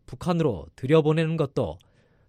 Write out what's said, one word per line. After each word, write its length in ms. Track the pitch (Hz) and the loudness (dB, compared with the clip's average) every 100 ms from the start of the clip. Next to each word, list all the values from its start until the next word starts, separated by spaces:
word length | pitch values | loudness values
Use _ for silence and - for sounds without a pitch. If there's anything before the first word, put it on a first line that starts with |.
| - | -16
북한으로 600 | 127 175 170 151 87 - - | -8 -2 0 0 -2 -10 -8
들여보내는 600 | 131 160 151 156 160 160 | 2 4 4 0 0 -2
것도 420 | 139 143 92 - _ _ _ _ | -2 -2 -4 -8 _ _ _ _